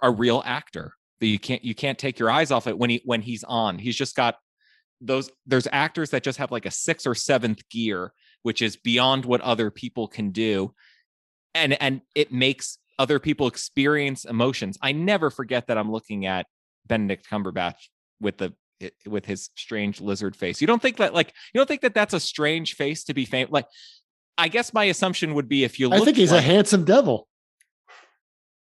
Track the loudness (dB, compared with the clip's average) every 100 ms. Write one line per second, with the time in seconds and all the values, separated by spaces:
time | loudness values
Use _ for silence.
0 | 0 2 2 2 0 -6 -8 -14 -14 -18
1 | _ -4 0 0 -2 -6 -6 -4 -4 -4
2 | -6 -2 2 2 2 0 0 -2 0 0
3 | -2 -4 -4 -10 -4 -2 -2 -2 -6 -6
4 | -4 0 0 -2 _ _ _ _ _ _
5 | -4 -4 -4 _ 0 0 2 0 0 -2
6 | -4 -2 -4 -4 -6 -6 -6 -6 -4 -2
7 | -2 -2 2 2 2 -4 -6 -4 -4 -4
8 | -8 _ _ _ -4 -2 -2 -2 -2 2
9 | 2 2 0 0 2 0 -2 -4 -10 -8
10 | -8 -6 -4 -2 0 0 -2 -6 _ _
11 | _ _ _ _ _ -2 0 0 0 -4
12 | -2 -2 0 2 2 0 -8 -16 _ -2
13 | 0 0 0 0 -2 -2 -4 0 2 2
14 | 0 -6 -4 0 0 0 -6 -4 -2 0
15 | 0 2 0 -2 -4 -2 0 -2 -2 -6
16 | -8 -6 -2 -4 -6 _ _ _ -4 -2
17 | 0 -4 -6 -6 -4 -4 -4 -6 -16 _
18 | _ -8 -6 -4 -8 -8 _ -18 -18 -16
19 | -10 -8 -6 -10 -12 -16 -10 -6 -4 -4
20 | -6 -4 -6 -6 -6 -2 0 2 0 0
21 | 0 0 -2 -6 -4 0 0 0 0 0
22 | 0 -2 -4 -2 0 0 -4 -4 -4 -4
23 | -6 -6 -2 -2 0 0 -2 -10 -20 -20
24 | _ _ _ -2 0 0 -2 2 2 2
25 | 0 0 -2 -2 0 2 2 0 4 6
26 | 6 6 6 6 6 6 6 4 6 6
27 | 6 0 -4 _ _ _ _ _ _ -20
28 | _ _ _ _ _ _